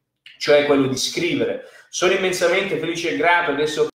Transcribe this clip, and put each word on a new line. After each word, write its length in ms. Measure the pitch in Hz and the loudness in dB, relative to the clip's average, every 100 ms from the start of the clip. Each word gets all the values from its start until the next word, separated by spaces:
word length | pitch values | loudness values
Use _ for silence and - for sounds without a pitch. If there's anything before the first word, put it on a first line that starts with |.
| _ _ - - | _ _ -20 -6
cioè 280 | - 147 143 | 2 4 4
quello 200 | 139 131 | 2 2
di 100 | 123 | -2
scrivere: 680 | - - 170 139 107 - - - - | -4 -4 -2 -2 -2 -4 -10 -20 -14
"Sono 240 | - 180 | -2 0
immensamente 680 | 190 190 - 175 190 196 156 | 0 0 0 0 0 -2 -4
felice 320 | 160 170 170 | -4 -4 -4
e 60 | 143 | 0
grato 340 | 165 175 147 | 2 2 0
adesso 380 | 139 151 151 147 | -2 -2 0 -2